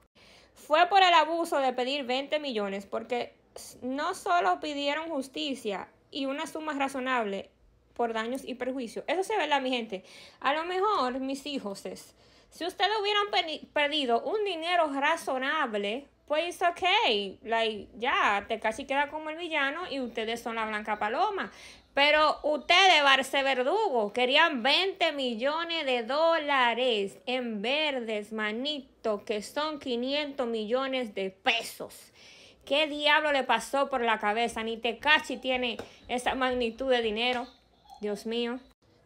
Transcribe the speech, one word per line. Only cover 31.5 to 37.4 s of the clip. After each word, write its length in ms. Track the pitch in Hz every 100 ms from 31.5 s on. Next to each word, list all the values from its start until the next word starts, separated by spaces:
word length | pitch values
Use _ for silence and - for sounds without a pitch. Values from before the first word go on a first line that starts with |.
| 226 214 - - - - _ - - - -
¿Qué 220 | - 277 311
diablo 440 | 294 294 302 302
le 100 | 285
pasó 480 | 262 226 - 277 277
por 120 | 262
la 160 | 233 214
cabeza? 440 | 214 214 233 233
Ni 160 | 220 226
Tekashi 580 | 233 226 285 302 311 262
tiene 400 | 254 254 247 214 - - -
esa 280 | 247 247
magnitud 560 | 240 254 247 233 226 269
de 120 | 247
dinero. 440 | 226 214 247 247